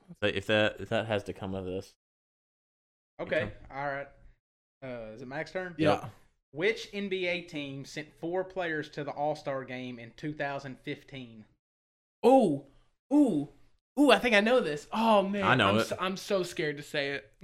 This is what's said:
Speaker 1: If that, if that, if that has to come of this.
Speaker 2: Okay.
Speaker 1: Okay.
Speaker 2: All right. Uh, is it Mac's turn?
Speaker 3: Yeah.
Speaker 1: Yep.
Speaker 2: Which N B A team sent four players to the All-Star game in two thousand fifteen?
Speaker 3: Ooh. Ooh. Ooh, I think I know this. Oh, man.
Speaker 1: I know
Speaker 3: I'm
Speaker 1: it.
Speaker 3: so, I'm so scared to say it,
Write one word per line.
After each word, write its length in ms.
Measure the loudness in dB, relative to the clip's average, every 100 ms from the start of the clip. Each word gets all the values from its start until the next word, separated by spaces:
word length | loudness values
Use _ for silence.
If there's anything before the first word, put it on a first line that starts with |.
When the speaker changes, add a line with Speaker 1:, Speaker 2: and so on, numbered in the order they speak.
| -20
Speaker 1:
If 100 | -4
that, 140 | -2 -2
if 80 | 2
that, 280 | 2 2 0
if 100 | -2
that 180 | -2 0
has 160 | -2 -4
to 80 |
come 200 | -8 -6
of 120 | -6 -6
this. 280 | -6 -8 _ _ _ _ _ _ _ _ _ _ _ _ -14
Speaker 2:
Okay. 220 | -4 -2
Speaker 1:
Okay. 80 | -2 -6 -12
Speaker 2:
All 120 | -8 -6
right. 220 | -6 -10 -16 -20 _ _ _ _ _
Uh, 280 | -12 -10 -12
is 80 | -14
it 60 | -10
Mac's 240 | -10 -8
turn? 240 | -8 -8 0
Speaker 3:
Yeah. 120 | 2
Speaker 1:
Yep. 180 | 2 -4 -16 _ _ _
Speaker 2:
Which 360 | -2 -2 -2 -6
N 160 | -8 -4
B 180 | -4 -2
A 140 | -4
team 420 | -6 -10 -8 -10
sent 240 | -10 -12 -12 _
four 220 | -4 -4 -4
players 440 | -4 -4 -4 -6
to 120 | -8
the 80 | -8
All-Star 540 | -4 -4 -4 -4 -6 -6
game 340 | -10 -10 -12
in 120 | -16 -10
two 180 | -10
thousand 440 | -6 -6 -6 -10 -12
fifteen? 600 | -10 -12 -12 -16 -16 -18 -20 _ _ _ _ _ _ _ 6
Speaker 3:
Ooh. 380 | 6 6 0 -6 _ _ _ _
Ooh. 360 | 4 4 2 -2 -10 _ _ _ 4
Ooh, 120 | 6
I 80 | 6
think 160 | 6 4
I 60 |
know 180 | 6 4
this. 260 | 2 -4 -4
Oh, 300 | 0 4 4
man. 200 | 4 0
Speaker 1:
I 120 | 2 4
know 140 | 6
Speaker 3:
I'm 80 | 4
Speaker 1:
it. 60 | 2
Speaker 3:
so, 100 | -2
I'm 180 | -4 -4
so 260 | -2 -2
scared 340 | -2 -4 -4 -6
to 60 |
say 300 | -8 -4 -4
it, 180 | -6 -10 _